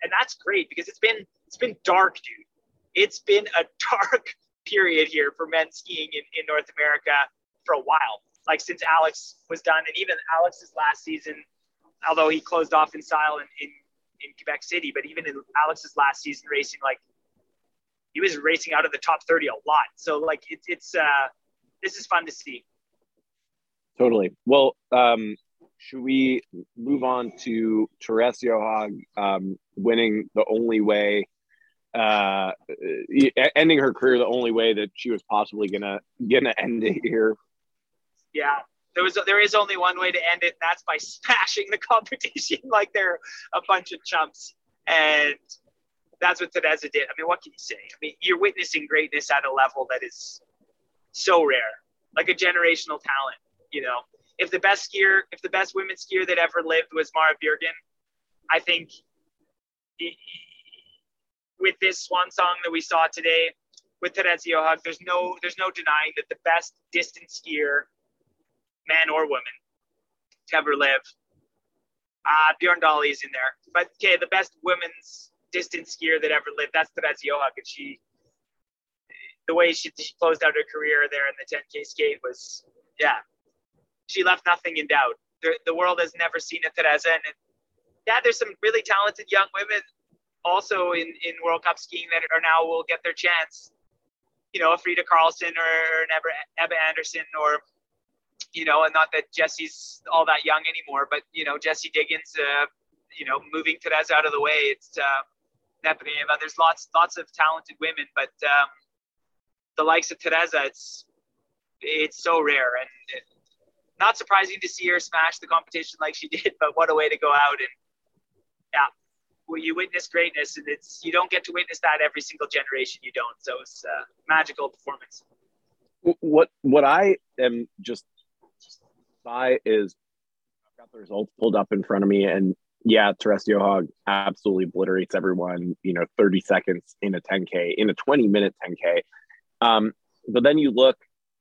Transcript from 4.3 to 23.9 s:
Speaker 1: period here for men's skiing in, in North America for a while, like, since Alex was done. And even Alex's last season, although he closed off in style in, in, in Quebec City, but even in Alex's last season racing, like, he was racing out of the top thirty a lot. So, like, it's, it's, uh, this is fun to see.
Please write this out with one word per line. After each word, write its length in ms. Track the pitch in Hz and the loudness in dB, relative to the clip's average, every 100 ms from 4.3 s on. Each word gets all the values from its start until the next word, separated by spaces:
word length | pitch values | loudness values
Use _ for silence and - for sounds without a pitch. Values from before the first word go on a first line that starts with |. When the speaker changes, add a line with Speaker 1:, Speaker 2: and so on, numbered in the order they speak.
| - _ _ - | -18 _ _ -2
Speaker 1:
period 420 | 202 185 160 147 | 2 4 4 4
here 240 | 156 143 - | 4 0 0
for 100 | 160 | -2
men's 300 | 160 160 - | 0 0 -4
skiing 320 | - 170 156 | -14 -10 -8
in, 120 | 147 147 165 | -10 -10 -10
in 80 | 156 | -2
North 240 | 151 147 - | -2 -2 -4
America 380 | 151 147 - 143 139 _ _ _ - | 0 0 0 0 0 _ _ _ -2
for 100 | 151 | -2
a 40 | |
while, 420 | 131 160 127 107 _ _ - | 2 0 0 -6 _ _ -4
like, 120 | 160 | -4
since 220 | - 175 | -4 -6
Alex 520 | 165 165 160 - - - - | 2 4 2 -2 -16 -20 -14
was 120 | 165 | -8
done. 220 | - 160 160 | 0 0 0
And 100 | 156 | -6
even 200 | 190 165 - 160 | -6 -6 -2 0
Alex's 360 | 175 170 - - | 0 -2 -16 -4
last 300 | 151 156 - | -2 -4 -6
season, 300 | 156 156 151 151 _ _ _ _ _ 160 | -10 -10 -16 -18 _ _ _ _ _ -2
although 200 | 156 156 | 2 2
he 140 | 160 | 2
closed 320 | - 170 156 | -2 -2 2
off 220 | 156 156 156 | 2 2 -2
in 60 | |
style 360 | 151 156 151 151 | -4 0 0 -2
in, 100 | 143 - | -10 -14
in, 80 | 143 _ _ _ _ _ 143 | -16 _ _ _ _ _ -20
in 80 | _ | _
Quebec 260 | - 147 | -10 -10
City, 280 | - 175 156 | -6 -8 -6
but 120 | 135 151 | -8 -10
even 200 | 156 156 | -10 -12
in 100 | 139 - 147 | -12 -6 0
Alex's 300 | 156 160 147 - | 0 -2 -8 0
last 280 | 139 139 | 0 0
season 260 | 147 143 - | -8 -12 -6
racing, 300 | 143 139 - | -4 -4 -6
like, 160 | 135 131 _ _ _ _ _ _ _ _ _ _ _ | -6 -6 _ _ _ _ _ _ _ _ _ _ _
he 60 | 151 | -4
was 160 | 185 151 | -2 -2
racing 380 | 147 160 165 | -2 -2 -2
out 100 | 151 156 | 0 0
of 60 | |
the 60 | 143 | -2
top 220 | - 160 - | -2 -2 2
thirty 220 | 165 147 | 0 0
a 60 | 110 - | -6 0
lot. 200 | 151 127 _ | 2 0 _
So, 220 | - 151 | -6 -4
like, 260 | 160 151 - | -2 -4 -6
it's, 160 | 160 - | -16 -10
it's, 280 | 165 - 175 | -10 -6 -2
uh, 320 | 151 143 135 _ _ _ _ _ | 2 2 0 _ _ _ _ _
this 140 | 190 - | -10 -10
is 120 | 226 | -4
fun 180 | 175 160 | -2 -2
to 60 | |
see. 340 | - - 123 _ _ _ _ _ _ _ _ _ _ _ _ _ | -14 -16 -18 _ _ _ _ _ _ _ _ _ _ _ _ _